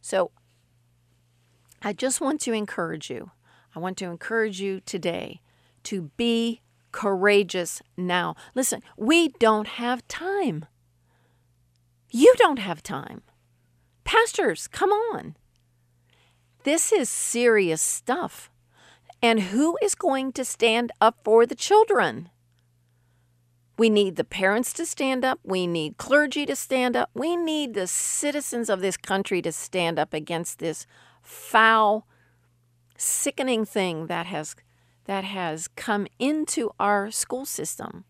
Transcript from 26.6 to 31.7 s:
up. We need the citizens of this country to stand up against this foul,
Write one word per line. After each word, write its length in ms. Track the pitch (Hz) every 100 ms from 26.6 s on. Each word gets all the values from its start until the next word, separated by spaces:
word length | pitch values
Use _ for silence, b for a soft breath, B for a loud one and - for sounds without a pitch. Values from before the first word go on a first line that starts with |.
| - 262 247 247
up. 160 | 247
We 220 | - 294 349
need 380 | 330 311 285
the 140 | 202 185
citizens 840 | - - - 294 294 277 240 226
of 120 | 190
this 160 | 190 185
country 440 | - 196 196 185
to 80 | 165
stand 480 | 160 - 185 170 160
up 140 | 156
against 440 | 156 151 165 170 -
this 300 | 160 160 - b b b
foul, 840 | _ - - 220 220